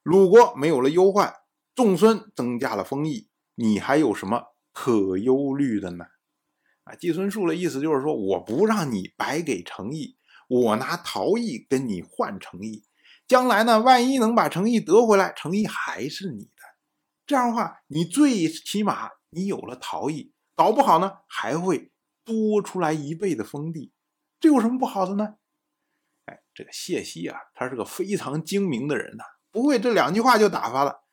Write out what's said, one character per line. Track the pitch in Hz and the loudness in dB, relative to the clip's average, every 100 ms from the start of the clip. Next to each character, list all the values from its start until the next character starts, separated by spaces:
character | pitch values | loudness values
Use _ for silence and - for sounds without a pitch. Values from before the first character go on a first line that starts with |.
鲁 | - 185 190 | 4 6 8
国 | 220 240 135 | 8 8 4
没 | 147 | 0
有 | 139 | 2
了 | 131 | 2
忧 | 170 190 | 4 4
患， | 196 165 - _ _ _ | 4 0 -4 _ _ _
仲 | - 233 170 | 0 2 6
孙 | 220 214 - - | 4 4 -4 -8
增 | 123 120 | -6 -4
加 | 123 107 | -4 -4
了 | |
封 | 92 135 156 | -6 -4 -6
邑， | 123 _ _ _ - | -6 _ _ _ -2
你 | 113 101 | 0 0
还 | - 143 | 2 0
有 | 143 | 2
什 | 98 98 | -2 -4
么 | 117 - _ _ | -6 -6 _ _
可 | - - 113 95 95 | -8 0 0 0 -2
忧 | 120 135 139 | 0 0 0
虑 | 135 139 104 | -2 -2 -2
的 | 92 | -6
呢？ | 87 82 _ _ _ _ _ _ _ | -12 -16 _ _ _ _ _ _ _
啊， | - - | -20 -8
季 | 175 | -4
孙 | 165 196 | -2 -4
述 | 214 175 | -2 -4
的 | 165 | -2
意 | 175 | -4
思 | 135 | -4
就 | 156 | -2
是 | 143 | -2
说， | 143 | -2
我 | 139 95 90 | -4 -2 -2
不 | - 123 214 | -2 0 2
让 | 220 151 | 2 -2
你 | 104 90 _ | -4 -8 _
白 | 101 147 | -6 -4
给 | 165 98 | -4 -6
城 | 85 - 98 | -6 -12 -10
邑， | 156 135 _ _ - _ | -10 -12 _ _ -20 _
我 | 123 117 110 | 2 2 0
拿 | 131 170 | -2 -8
陶 | - 104 110 220 | -8 -4 -2 -2
邑 | 233 120 _ | -4 -8 _
跟 | 131 131 | -2 -2
你 | 92 | -6
换 | - - - 95 | -8 -8 -8 -8
城 | - 175 | -16 -14
邑， | 185 110 _ _ _ _ _ | -14 -14 _ _ _ _ _
将 | 254 254 | 2 4
来 | 208 | 2
呢， | 233 220 | 4 4
万 | 247 247 247 | 6 6 4
一 | 269 | 2
能 | 220 233 | 2 2
把 | 160 | 0
城 | 165 214 | 0 0
邑 | 226 | 0
得 | 156 202 233 | 4 4 6
回 | 202 | 4
来， | 185 | 2
城 | - 147 196 | -4 -4 -2
邑 | 214 | -4
还 | - - - 131 | -6 -8 -8 -10
是 | - 190 | -8 -12
你 | 110 - | -12 -16
的。 | _ - _ _ _ _ _ - | _ -20 _ _ _ _ _ -4
这 | 277 | 0
样 | 240 | 0
的 | 233 | -2
话， | 185 - _ | -6 -8 _
你 | 147 | -4
最 | 170 277 294 220 160 | -2 2 2 4 -2
起 | - - 202 | -4 -6 -2
码 | 202 117 110 - _ | -2 -2 -10 -16 _
你 | 160 196 | -8 -6
有 | 156 | -6
了 | 107 127 | -10 -14
陶 | - 156 143 | -10 -6 -6
邑， | 151 - _ _ - | -6 -12 _ _ 2
搞 | 170 | 2
不 | - | 4
好 | 214 165 | 4 4
呢， | 190 - _ | 2 -6 _
还 | - 107 151 | -8 -6 -4
会 | 185 156 - _ _ _ - | -2 -4 -6 _ _ _ -6
多 | 220 214 208 | -2 0 0
出 | 202 185 | -2 -4
来 | 165 | -2
一 | 156 143 160 | -2 -6 -6
倍 | 202 | -4
的 | 123 101 | -4 -6
封 | 143 156 | -8 -10
地， | 160 - _ _ _ _ _ | -10 -16 _ _ _ _ _
这 | 320 | 4
有 | 269 | 4
什 | 226 | 2
么 | 254 | 0
不 | 254 | -4
好 | 196 185 | -2 -2
的 | 202 | -2
呢？ | 214 - _ _ _ _ _ _ _ _ - | -4 -8 _ _ _ _ _ _ _ _ -20
哎， | - _ | -20 _
这 | - - | -20 -18
个 | |
谢 | - - 135 | -14 -8 -8
希 | - - - | -8 -10 -12
啊， | - - - | -12 -18 -8
他 | 127 | -8
是 | 127 | -6
个 | 110 | -10
非 | - 190 202 | -8 -4 -4
常 | - 147 | -4 -8
精 | - 196 196 | -4 -2 -2
明 | 165 143 | -2 -4
的 | 131 | -4
人 | - 113 | -6 -14
呐， | - _ _ | -20 _ _
不 | 214 | -2
会 | 277 254 | 0 2
这 | 240 | 2
两 | 196 131 | 2 2
句 | 196 | 2
话 | 247 233 | 4 6
就 | 208 | 4
打 | - 113 | 2 -4
发 | 131 | 0
了。 | 139 - _ | -2 -2 _